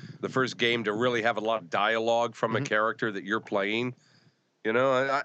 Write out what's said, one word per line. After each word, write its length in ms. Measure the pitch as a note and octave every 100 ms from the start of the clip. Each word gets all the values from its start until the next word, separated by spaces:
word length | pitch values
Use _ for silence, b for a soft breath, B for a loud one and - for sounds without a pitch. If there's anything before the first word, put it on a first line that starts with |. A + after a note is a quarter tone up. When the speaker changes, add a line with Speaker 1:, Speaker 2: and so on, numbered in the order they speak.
| B B
Speaker 1:
the 80 | G2
first 300 | C3 B2+ -
game 260 | A#2+ A#2+
to 80 | G#2
really 300 | G#2 B2 A#2+
have 160 | A2+ G#2+
a 20 |
lot 220 | G#2+ A2+
of 80 | E2+
dialogue 640 | G2+ G#2 A2+ A2+ A#2 A#2+
from 200 | - A#2
a 40 | A2
Speaker 2:
Mm-hmm. 60 |
Speaker 1:
character 460 | C#3 G#2+ A2 A2 A2+
that 120 | G2
you're 160 | E2+ G#2+
playing. 540 | - G#2 G2 A2 B2 B2 b b b b b _
You 100 | G#2+
know, 180 | A#2 C3+
I, 260 | B2+ C3+
I, 40 | C#3